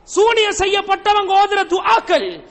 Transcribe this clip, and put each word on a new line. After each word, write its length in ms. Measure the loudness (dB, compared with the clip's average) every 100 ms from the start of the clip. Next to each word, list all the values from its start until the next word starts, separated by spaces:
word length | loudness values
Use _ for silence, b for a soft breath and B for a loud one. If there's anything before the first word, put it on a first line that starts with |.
சூனியம் 540 | -6 0 2 2 0 0
செய்யப்பட்டவங்க 800 | -2 -2 -2 -2 0 0 2 2
ஓதுற 240 | 2 0 -2
துஆக்கள், 760 | -2 0 0 2 -2 -2 -10 -18